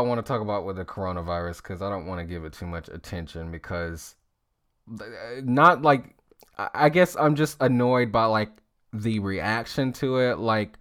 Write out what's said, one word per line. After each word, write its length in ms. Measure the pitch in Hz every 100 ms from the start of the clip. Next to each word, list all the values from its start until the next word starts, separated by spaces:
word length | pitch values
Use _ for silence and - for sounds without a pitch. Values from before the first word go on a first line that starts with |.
I 20 | 123
wanna 160 | 117
talk 180 | 113 123
about 220 | 104 104 92
with 100 | 92
the 80 |
coronavirus, 800 | 90 - 92 87 85 87 87 85
'cause 180 | - 90
I 60 | 98
don't 160 | 98 82
wanna 180 | 90
give 200 | 82 87
it 80 | 78
too 140 | - 87
much 220 | 85 -
attention 640 | - - 90 82 82 82
because 640 | 82 - 87 85 82 - _ _ _ _ _ _ _ - 110
th-, 120 | 107
uh, 300 | 104 113 127
not, 380 | 131 131 170 151
like, 320 | 151 135 - _ _ _ _ -
I, 100 | 101
I 140 | - 151
guess 260 | 165 175 -
I'm 180 | 151 147
just 200 | 151 -
annoyed 520 | 127 123 123 127 117
by, 140 | 113 113
like, 240 | 110 107 - _ _ _
the 260 | 110 113 107
reaction 720 | 98 95 90 113 - - 131
to 240 | 120 135 131
it. 200 | 127 98
Like, 380 | 113 110 104 -